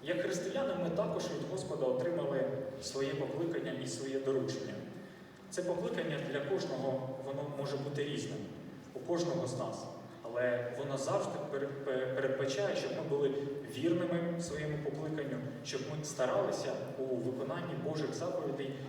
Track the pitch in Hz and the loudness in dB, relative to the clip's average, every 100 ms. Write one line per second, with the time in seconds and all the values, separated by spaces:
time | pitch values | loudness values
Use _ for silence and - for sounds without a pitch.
0 | - - - 185 185 269 269 - 170 175 | 0 0 2 0 0 0 2 2 2 2
1 | 214 - - - 147 - - 143 131 123 | 2 0 0 -2 -2 -2 -2 0 2 4
2 | 175 170 143 135 131 131 - - - 135 | 2 2 2 2 2 0 -4 -6 -4 0
3 | 135 135 135 - 165 - 135 131 135 - | 0 2 0 0 0 0 -2 -2 -2 -2
4 | 135 135 135 135 - - - - - - | 0 0 4 2 2 0 -2 -6 -8 -10
5 | - - - - - - - 170 - - | -12 -14 -16 -16 -6 -2 0 0 0 0
6 | 160 147 135 139 - - - 127 131 131 | 0 0 0 0 2 2 2 0 2 0
7 | 127 - 139 139 147 - 143 135 143 143 | -2 -4 -4 -2 -2 -2 -2 -2 -2 -2
8 | 143 123 - - 101 - - - - 127 | 0 -2 -2 -4 -6 -10 -12 -14 -12 -8
9 | 147 175 - 170 - - 113 - - - | 0 2 2 2 0 0 -2 -4 -8 -10
10 | - - 117 120 123 120 120 127 139 135 | -12 -12 -4 2 4 4 0 -2 -2 0
11 | 156 196 - - 151 143 135 139 139 127 | 2 2 2 -2 -2 -2 -2 -2 0 2
12 | 131 131 135 135 135 202 202 - - - | 2 2 2 4 2 2 2 2 0 -2
13 | 160 - 139 - 139 - - - 165 170 | 0 4 4 4 0 -4 -6 0 4 4
14 | 175 175 170 170 - 160 151 147 147 147 | 4 2 2 0 -2 -2 0 0 0 -2
15 | 156 151 135 127 117 - - 135 - 151 | -2 0 0 -2 -4 -6 -4 -2 -2 -2
16 | - - 127 - - - - - - - | -4 2 4 6 4 2 0 -2 -4 -2
17 | 131 123 123 127 131 - - - - 156 | 0 2 0 0 -2 -2 -2 -2 0 0
18 | 135 - 170 - 139 135 135 139 | 0 0 0 0 0 0 -2 -4